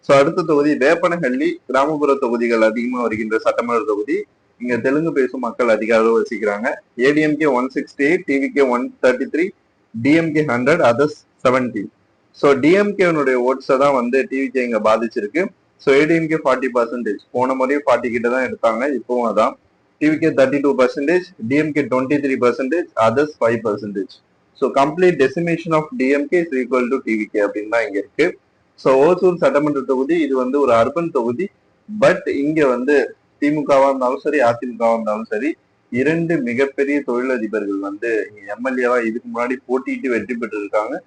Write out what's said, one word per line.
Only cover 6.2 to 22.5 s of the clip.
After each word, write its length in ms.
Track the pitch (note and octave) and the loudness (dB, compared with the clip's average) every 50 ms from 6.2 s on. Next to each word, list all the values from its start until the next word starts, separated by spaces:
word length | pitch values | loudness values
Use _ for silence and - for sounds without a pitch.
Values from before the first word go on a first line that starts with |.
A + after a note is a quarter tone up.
| G#2 - A#2+ G2+ A2 G#2 G2+ G#2 A2 C3+ D3+ - _ _ _ - | 0 -2 -6 -4 -4 -4 -4 -2 -4 -6 -6 -8 _ _ _ 0
ஏ 100 | A#2+ C3+ D3 | 0 2 2
டி 100 | D3+ D#3 | 2 2
எம் 140 | D3+ D3+ C#3+ | 0 0 0
கே 80 | D#3 | 0
ஒன் 220 | D3+ C3 B2 B2+ C3 | 0 0 0 -2 -2
சிக்ஸ்டி 340 | - D3 - - - - C#3 | -4 -6 -8 -8 -6 -2 0
எயிட், 180 | C#3+ F3 F#3 F3+ | 0 0 0 -2
டி 100 | - C#3 C#3 | -2 -2 -2
வி 100 | C#3 C3+ | -2 -2
கே 160 | B2+ C#3+ C#3 B2+ | 0 2 2 2
ஒன் 160 | A#2+ A#2+ C3 C3+ B2+ _ | 2 -2 -2 -6 -8 _
தேர்ட்டி 260 | - B2+ B2 A#2+ C3+ A#2 | 0 0 2 0 -4 -4
த்ரீ, 160 | - D3 F3 G3+ - _ _ _ _ _ _ _ _ | -2 -2 -2 -4 -6 _ _ _ _ _ _ _ _
டி 180 | A2+ A2+ C3+ D3+ | -2 0 2 2
எம் 160 | E3 E3 E3 D3 | 4 2 2 0
கே 100 | D#3 D3+ | -2 0
ஹண்ட்ரட், 380 | D3+ A#2+ A#2+ B2 C3+ D#3+ F3 D#3+ | 0 -2 0 2 2 2 4 4
others 320 | - - A2+ C#3+ D3+ D3+ - _ _ _ _ | 2 4 4 2 0 -2 -8 _ _ _ _
செவன்டீன். 500 | - C3 B2 C3 B2+ A#2+ - G#2 F#2+ - _ _ _ _ _ _ _ _ _ - | 0 0 0 2 -2 -2 -6 -8 -10 -10 _ _ _ _ _ _ _ _ _ 0
So, 100 | - C#3+ C#3 B2+ | 2 2 4 4
டி 120 | B3+ D#4 F4+ | 4 4 4
எம் 200 | G3+ G#3 G#3 G3 | 4 2 0 0
கே 120 | G3 F#3+ F3 E3 | 0 0 2 2
னுடைய 260 | D#3 C#3+ C3 C3 B2+ B2 | 2 0 2 2 2 2
ஓட்ஸை 300 | B2+ C3 C3 - - C#3+ C3 | 0 0 -2 0 0 2 4
தான் 180 | C#3 C#3+ C#3 C3 | 4 4 2 2
வந்து 220 | A#2+ A#2+ A#2+ C#3 B2+ | 0 0 0 0 0
டி 120 | A2+ C3 C3+ | 0 -4 -4
வி 80 | C3+ C3 | -4 -2
கே 140 | B2 C3 B2 | -2 -2 -2
இங்க 160 | A#2+ A#2 G#2+ G#2 | 0 -2 0 2
பாதிச்சிருக்கு. 600 | A2 A2 A2 A#2 A#2 - B2 G#2 G#2 - D#3 F#3 - _ _ _ _ _ _ - | 2 2 2 0 -2 -4 -4 -6 -4 -2 -4 -4 -4 _ _ _ _ _ _ 2
So, 60 | C#3 C3+ | 4 4
ஏ 100 | C#3 D#3 | 4 4
டி 100 | D#3 E3 E3 | 4 2 0
எம் 100 | E3 D#3 | 2 0
கே 100 | D#3+ D#3 D3 | -2 -2 0
ஃபார்ட்டி 280 | C#3+ B2+ B2+ B2+ C3 A#2+ | 0 0 0 0 -2 0
பர்சன்டேஜ், 480 | B2 A#2 A2+ C3 A#2+ A#2 G#2+ G2+ G2+ _ _ - | 0 0 0 -2 -6 -4 -4 -6 -6 _ _ -4
போன 220 | B2 B2 B2+ C3+ | -2 0 0 0
முறையும் 320 | C3+ C3 B2+ C#3+ D3 C#3+ | -2 0 0 0 0 2
ஃபார்ட்டி 240 | - B2 A#2 A#2+ B2+ | 2 0 2 0 -2
கிட்ட 180 | A2+ B2 A#2 A#2+ | -4 -2 -2 0
தான் 180 | B2 C3 B2+ A#2+ | 0 0 -2 -4
எடுத்தாங்க, 340 | A2 - - A2+ A2+ A2+ B2+ D3 C#3 A#2 | -4 -2 0 0 0 0 -2 -2 -4 -4
இப்பவும் 300 | - - B2 B2 A#2+ A2+ | -4 -4 -2 -2 0 0
அதான். 240 | G2+ G2+ A2 B2+ - _ _ _ _ _ _ _ _ _ | 2 2 0 0 0 _ _ _ _ _ _ _ _ _
டி 80 | D3+ D3+ | 0 0
வி 80 | D#3 D3 | 0 2
கே 120 | D#3 D#3+ C#3+ | 0 0 4
தேர்ட்டி 260 | C#3 C3+ B2+ C3+ C#3+ | 4 2 2 2 0
டூ 120 | C#3 C#3+ C3 | 0 0 2
பர்சன்டேஜ், 520 | A#2+ B2+ B2 - D#3 C#3+ C#3+ F3 F#3 F#3 - - _ A2 | 4 2 2 2 -2 -2 0 0 0 -2 -4 -16 _ -6
டி 120 | A2+ C3+ D3 D#3 | -2 0 0 0
எம் 120 | D#3 C#3+ | 0 -2
கே 100 | D3 C#3 A2+ | -2 -2 0
ட்வென்டி 280 | B2 B2+ C3 C3 D3 D3 | -2 -2 0 0 -2 -2
த்ரீ 180 | C3+ C#3 C3+ A#2+ | 0 -2 -2 2
பர்சன்டேஜ், 500 | B2 B2 | 0 0